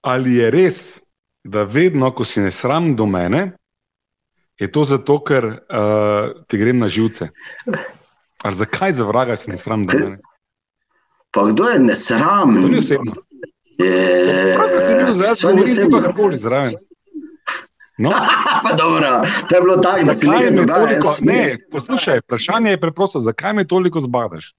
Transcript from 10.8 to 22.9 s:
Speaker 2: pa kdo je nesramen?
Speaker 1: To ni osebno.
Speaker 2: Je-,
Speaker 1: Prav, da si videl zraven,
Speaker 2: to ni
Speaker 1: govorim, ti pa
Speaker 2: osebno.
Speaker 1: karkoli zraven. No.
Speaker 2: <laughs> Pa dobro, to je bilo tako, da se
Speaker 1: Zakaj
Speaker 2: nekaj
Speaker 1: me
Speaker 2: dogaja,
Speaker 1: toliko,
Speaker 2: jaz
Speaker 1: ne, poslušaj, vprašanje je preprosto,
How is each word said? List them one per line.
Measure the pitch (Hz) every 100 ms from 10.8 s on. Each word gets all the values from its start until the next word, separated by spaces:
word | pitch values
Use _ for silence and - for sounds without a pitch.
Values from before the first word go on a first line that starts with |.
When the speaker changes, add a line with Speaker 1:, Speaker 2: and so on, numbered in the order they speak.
| _ _ _ _ _
Speaker 2:
pa | -
kdo | 104 110 226
je | 156
nesramen? | 123 107 - 113 156 202 160 101
Speaker 1:
To | 92
ni | -
osebno. | - 139 117 - _ - - _ _ -
Speaker 2:
Je-, | 92 - 185 90 90 92 190 185
Speaker 1:
Prav, | -
da | 554
si | -
videl | 269 262
zraven, | 196 196 226
Speaker 2:
to | -
ni |
Speaker 1:
govorim, | 190 233
ti | 233
pa | 202
Speaker 2:
osebno. | 240
Speaker 1:
karkoli | - 190 208 143
zraven. | 110 131 135 110 _ _ _ 311 311 320 - - - _ _ -
No. | 110 - - -
Speaker 2:
<laughs> | - 254
Pa | -
dobro, | 156 165 160 147 127 156 -
to | - 180
je |
bilo | 180 180
tako, | 180 190
da | 147
se | - 147
Speaker 1:
Zakaj | 233
Speaker 2:
nekaj | 247
Speaker 1:
me | -
Speaker 2:
dogaja, | - 170
Speaker 1:
toliko, | 220 220 -
Speaker 2:
jaz | -
Speaker 1:
ne, | - 247 147 117 _
poslušaj, | 147 - 254 - 131
vprašanje | - 117 - 214 220
je | 185
preprosto, | 165